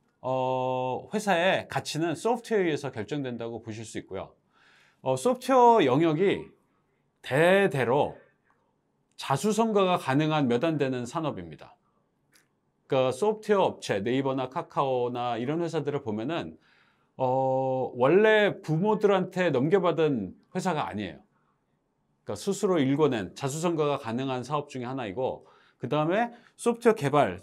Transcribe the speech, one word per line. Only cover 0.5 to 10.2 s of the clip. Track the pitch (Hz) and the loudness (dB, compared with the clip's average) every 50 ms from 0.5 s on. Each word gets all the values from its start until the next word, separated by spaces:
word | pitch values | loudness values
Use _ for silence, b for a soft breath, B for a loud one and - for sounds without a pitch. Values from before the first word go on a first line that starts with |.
| 131 127 127 127 127 127 127 127 127 - - - - | 0 -2 -2 -2 -2 -2 -2 -4 -4 -6 -8 -6 -6
회사의 | 214 214 208 185 165 175 190 175 120 95 - | -4 -2 0 0 2 2 2 2 0 -2 -4
가치는 | - - - - - 151 165 175 151 | -6 -6 -6 -4 -4 -4 -2 -2 -4
소프트웨어에 | 165 - 226 247 233 - - 226 208 185 | -2 -2 -2 -2 -2 -2 -2 0 0 2
의해서 | 170 147 131 - 135 | 0 0 -2 -4 -8
결정된다고 | - 113 101 - 151 147 135 127 120 110 117 117 117 110 | -8 -8 -8 -6 -6 -6 -6 -6 -8 -8 -8 -10 -10 -10
보실 | - 120 107 110 113 | -12 -12 -12 -12 -12
수 | - - 110 | -12 -12 -12
있고요. | - - 92 95 80 73 - _ _ b b b b b b b b b b b | -12 -10 -10 -10 -10 -12 -16 _ _ b b b b b b b b b b b
어, | - 131 131 127 | -4 -4 -4 0
소프트웨어 | - 247 254 247 - - 269 254 240 240 233 220 165 | 0 -2 -2 -2 0 2 4 6 8 8 8 8 6
영역이 | 127 123 147 170 165 156 151 196 190 127 80 98 - - _ _ _ _ _ _ _ _ _ _ _ _ _ | 6 4 4 4 2 2 2 2 0 0 -2 -4 -10 -18 _ _ _ _ _ _ _ _ _ _ _ _ _
대대로 | - - 123 143 160 175 190 196 196 185 - 139 120 113 127 147 120 80 76 - - _ _ _ _ _ _ _ _ _ _ _ _ _ _ _ _ _ _ - | -8 -2 0 4 4 6 6 4 4 2 2 0 2 2 2 2 2 0 -4 -10 -20 _ _ _ _ _ _ _ _ _ _ _ _ _ _ _ _ _ _ -16
자수성가가 | - - 135 135 - 214 208 202 233 226 208 208 190 185 180 - | -6 -4 -4 -2 0 0 0 2 0 2 2 2 2 2 2 0
가능한 | - - 131 147 | 0 0 0 2